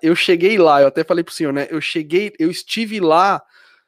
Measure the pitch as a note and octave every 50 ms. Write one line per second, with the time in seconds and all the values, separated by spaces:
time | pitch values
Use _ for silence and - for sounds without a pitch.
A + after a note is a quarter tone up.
0 | - D#3+ F3 - - - F3+ E3+ F3 G3 A3 G3+ E3+ D#3 D3 C#3+ C#3 C3+ - D#3+
1 | D#3 - F3+ E3+ E3+ - - - D#3+ C#3+ C3+ C#3+ C#3 - D#3+ D#3 C#3+ - - E3+
2 | D#3 D3 D#3+ F#3 G#3 G3+ G3+ - D#3+ E3+ F3 - - - - A3 A3+ G#3 A3 G#3+
3 | F3 D#3 D#3 E3+ F#3+ G3+ F#3+ D3 _ _ _ _ _ _ _ _ _